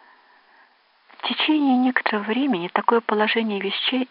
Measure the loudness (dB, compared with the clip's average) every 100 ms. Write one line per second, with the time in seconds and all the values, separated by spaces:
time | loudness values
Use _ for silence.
0 | _ _ _ _ _ _ _ _ _ _
1 | _ -12 -8 -4 0 2 4 4 2 2
2 | -2 -4 -2 -2 0 0 -2 -2 2 2
3 | 2 0 0 0 -2 -4 -4 -4 -2 -2
4 | -4